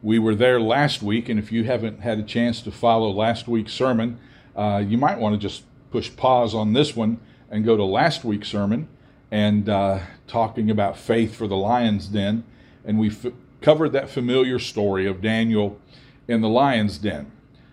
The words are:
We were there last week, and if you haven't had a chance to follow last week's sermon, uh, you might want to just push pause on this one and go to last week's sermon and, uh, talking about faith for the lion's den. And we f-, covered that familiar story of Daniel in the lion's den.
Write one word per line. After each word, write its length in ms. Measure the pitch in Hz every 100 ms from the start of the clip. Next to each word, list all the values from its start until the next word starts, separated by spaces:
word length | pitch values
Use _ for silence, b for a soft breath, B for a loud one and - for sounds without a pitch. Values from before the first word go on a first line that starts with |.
We 200 | 107 113
were 160 | 110 107
there 240 | 123 123
last 420 | 110 127 147 -
week, 260 | 104 113 120
and 120 | 110
if 100 | 104
you 140 | 113
haven't 380 | 110 123 110 104
had 180 | 123 107
a 20 |
chance 400 | 107 120 120 120
to 80 | -
follow 400 | - 117 117 110
last 380 | 98 110 113 -
week's 240 | 117 110
sermon, 480 | - 131 117 113 117 B B B
uh, 300 | - 104 101 101
you 100 | 113
might 220 | 143 196
want 160 | 110
to 40 | 107
just 240 | 101 - - - -
push 240 | 117 101
pause 400 | - 127 127 117
on 180 | 113 107
this 220 | 117 147
one 240 | - 107 117 B B B
and 140 | 107
go 120 | 110 110
to 60 |
last 420 | 98 98 160 -
week's 220 | 120 104 104
sermon 400 | 104 101 120 160 - b b b
and, 360 | 107 104 104 98
uh, 300 | 101 98 95 82 B -
talking 420 | 117 110 107 107
about 260 | 107 101 -
faith 380 | - 113 110
for 140 | - 107
the 80 | 98
lion's 500 | 101 123 117 104 87
den. 380 | 104 98 113 - B B B
And 120 | - 107
we 120 | 107
f-, 240 | 104 123 - - -
covered 300 | - 156 156
that 180 | 135 135
familiar 520 | - 123 131 131 127
story 440 | - - 104 95
of 160 | 95 92
Daniel 600 | 107 113 113 110 101 101 - B B B -
in 140 | 117
the 60 | 110
lion's 500 | 117 139 120 104 92
den. 340 | 104 76 71 - _ - b